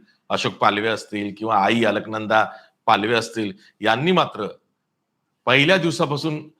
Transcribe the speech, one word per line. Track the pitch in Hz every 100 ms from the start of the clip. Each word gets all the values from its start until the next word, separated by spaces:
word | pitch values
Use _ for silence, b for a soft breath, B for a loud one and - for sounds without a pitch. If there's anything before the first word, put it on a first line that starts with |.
| b b -
अशोक | 98 123
पालवे | 95 113 101 110
असतील | 107 - 104 101 98
किंवा | 110 107
आई | 98 117
अलकनंदा | 110 104 107 110 107 110 101 B B _ -
पालवे | 107 107 117
असतील, | 113 113 104 95 b b
यांनी | 104 117 160
मात्र | 180 143 104 98 - _ _ _ _ _ _ _ _ -
पहिल्या | 131 147 190
दिवसापासून | 165 - 151 143 160 151 151